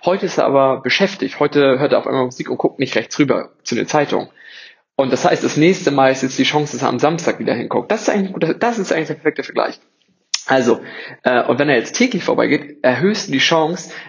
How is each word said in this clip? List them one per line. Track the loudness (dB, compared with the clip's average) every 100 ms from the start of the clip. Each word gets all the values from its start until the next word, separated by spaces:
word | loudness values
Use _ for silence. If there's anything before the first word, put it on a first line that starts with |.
heute | -2 0 -2
ist | 0
er | 2
aber | 4 2 2
beschäftigt, | 0 0 0 -2 -6 -2
heute | 0 4 4 4
hört | 2
er | 0
auf | 0
einmal | -2
Musik | -2 -4 -8
und | -2
guckt | -2 -2
nicht | -2 -2
rechts | -4 -2
rüber | 0 0 -4 _
zu | -6 -4
den | 0
Zeitungen. | 0 0 -2 -6 _ -20 -20 -20 _ _ -2
Und | 0
das | 2
heißt, | 2 0
das | 0 2
nächste | 4 4 0
Mal | 4 4
ist | 4
jetzt | -2 0
die |
Chance, | 0 0 -2
dass | -4
er | -2
am | 2
Samstag | 0 0 -2 -2
wieder | -2
hinguckt. | -2 -2 -2 -2
Das | -2
ist | 0
eigentlich | 0 -2
ein |
guter, | -2 -2
das | 0 -2 -2
ist | -2
eigentlich | -2 -4
der |
perfekte | -4 -4 -4
Vergleich. | -6 -2 -4 -4 _ _ _ _ _ -8 0
Also, | 2 4 0 -2 -16 -16 -4
äh, | 0 0
und | 2 0
wenn | 2
er | 2
jetzt | 0 0
täglich | 0 0
vorbeigeht, | -2 0 2 0 -4 -2
erhöhst | 0 2 0 0 -2
du |
die | 0
Chance, | 2 2 0 -4 -12 -18